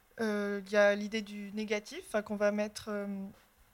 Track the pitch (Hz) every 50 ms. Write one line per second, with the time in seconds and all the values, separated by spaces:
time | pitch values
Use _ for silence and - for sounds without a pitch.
0 | _ _ - - 233 220 208 208 202 202 202 202 190 190 214 208 202 202 202 208
1 | 208 208 214 220 208 202 208 208 202 202 196 214 214 208 214 208 214 - 269 359
2 | 370 - - 214 208 - 214 202 208 208 208 208 208 214 208 - - 220 208 202
3 | 202 202 202 196 196 202 226 - _ _ _ _ _ _